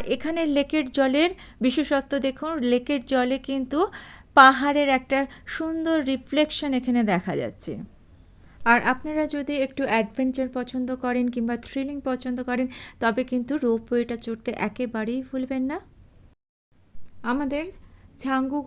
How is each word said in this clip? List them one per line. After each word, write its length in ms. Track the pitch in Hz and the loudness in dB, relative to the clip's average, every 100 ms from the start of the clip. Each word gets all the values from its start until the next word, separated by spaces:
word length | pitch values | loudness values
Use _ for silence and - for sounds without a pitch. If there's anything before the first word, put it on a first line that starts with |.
| - 269 | 4 -2
এখানে 260 | 311 330 320 285 | -2 0 2 2
লেকের 300 | 277 311 254 277 | 2 0 0 2
জলের 340 | 269 277 339 370 - - 254 | 2 4 2 0 -14 -2 0
বিশেষত্ব 460 | 254 277 277 269 277 269 | 0 0 0 0 -2 -2
দেখুন, 240 | 262 302 320 240 | -4 -6 -2 2
লেকের 300 | 247 247 285 247 | 2 2 -2 0
জলে 260 | 262 247 262 - | 0 2 -2 -2
কিন্তু 300 | 269 262 285 415 - - - - - | -6 -2 0 0 -2 -18 -20 2 10
পাহাড়ের 520 | 269 262 277 285 285 254 | 10 10 2 2 4 2
একটা 220 | 262 269 277 - - - | 2 0 0 -6 -14 -6
সুন্দর 420 | 320 320 320 320 269 | -4 -2 2 2 2
রিফ্লেকশন 580 | 262 - 277 302 - 294 262 | -2 0 2 2 0 -2 -2
এখানে 220 | 254 240 220 | 2 2 2
দেখা 240 | 180 185 143 | 2 0 -4
যাচ্ছে। 320 | 120 - - 113 - - - - - - - - - | -4 -8 -10 -10 -12 -18 -20 -20 -20 -20 -20 -4 4
আর 80 | 240 226 | 4 4
আপনারা 300 | 254 302 302 302 294 | -2 -2 -2 -2 -2
যদি 180 | 277 294 269 | -4 -2 -2
একটু 180 | 269 269 | -2 0
অ্যাডভেঞ্চার 560 | 226 214 - 262 262 254 254 | 0 0 -2 -2 0 -4 -4
পছন্দ 320 | 247 254 254 254 | -6 -6 -6 -4
করেন 220 | 254 247 247 | -2 0 0
কিংবা 220 | 240 233 233 - | -2 -2 -4 -6
থ্রিলিং 320 | 277 269 285 262 | -6 -6 -6 -4
পছন্দ 280 | 254 254 247 247 | -4 -4 -6 -4
করেন, 180 | 247 254 - - - | -2 -2 -6 -18 -2
তবে 180 | 233 226 254 | 0 0 0
কিন্তু 220 | 254 240 294 254 | -2 -2 0 2
রোপওয়েটা 500 | 226 226 240 240 233 233 | 0 0 -2 0 -4 -6
চড়তে 260 | 226 - - 208 | -6 -6 -4 -4
একেবারেই 540 | 208 247 226 220 254 262 | -4 -6 -4 -4 -4 -6
ভুলবেন 340 | 262 254 269 262 | -6 -4 -4 -4
না। 60 | 302 - - - - - _ _ _ _ _ _ - - - 226 | -6 -10 -20 -20 -20 -20 _ _ _ _ _ _ -10 -10 -8 -4
আমাদের 340 | 254 285 285 339 - - - - - | -2 -2 -2 -6 -10 -20 -20 -20 -8
ছাঙ্গু 380 | 269 262 269 285 | -2 0 0 -2